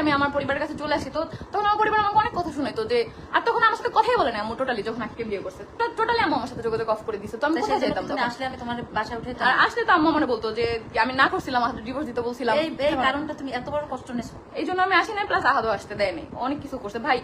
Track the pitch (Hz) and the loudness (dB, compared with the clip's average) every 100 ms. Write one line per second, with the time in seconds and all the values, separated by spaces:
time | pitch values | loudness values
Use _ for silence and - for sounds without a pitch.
0 | 302 277 285 277 262 285 311 277 294 285 | 4 4 2 0 -2 -2 -2 -4 -2 -2
1 | 269 294 320 - - 392 415 415 427 427 | -2 -4 -4 -8 -6 0 2 4 4 4
2 | 415 427 466 359 339 285 247 - 220 240 | 4 4 2 0 -4 -2 -4 -2 0 2
3 | 226 - - 320 349 - 453 453 480 - | 0 -4 -2 0 2 4 4 4 0 2
4 | 440 480 285 214 214 233 262 226 208 226 | 4 4 2 0 -4 -2 -2 -2 -2 -4
5 | 214 - 220 202 185 - 202 - 453 415 | -6 -6 -4 -4 -6 -12 -14 -2 -2 0
6 | 466 466 381 285 247 - 226 220 226 220 | 2 4 4 2 -2 -4 -2 -2 0 -2
7 | - 202 214 226 - 240 - - 233 - | -2 -6 -6 -2 0 2 2 2 2 0
8 | 269 277 240 240 262 254 240 240 - 214 | -2 0 -2 -2 -6 -6 -6 -6 -4 -4
9 | 220 233 233 240 247 262 - 466 440 349 | -4 -6 -8 0 2 4 4 2 4 6
10 | 320 302 254 226 220 214 233 233 226 226 | 6 4 2 0 -2 0 0 -2 -4 0
11 | 240 262 311 370 294 247 233 - 220 262 | 0 4 4 2 0 0 0 -2 -6 -6
12 | 240 240 233 247 240 285 320 233 285 277 | -4 -4 -4 -2 2 2 0 0 0 2
13 | 262 285 302 294 277 247 285 294 294 254 | 2 0 -4 -6 -6 -6 -4 -6 -4 -8
14 | - 240 - - - - 311 370 370 359 | -6 -6 -6 -12 -12 -6 -2 2 4 4
15 | 392 415 403 370 254 269 226 202 - 208 | 2 -2 0 2 2 2 2 -2 -4 -2
16 | 196 165 - - 247 294 269 254 202 226 | -2 -2 -10 -6 -4 -4 -6 -10 -8 -6
17 | 294 247 | 0 -2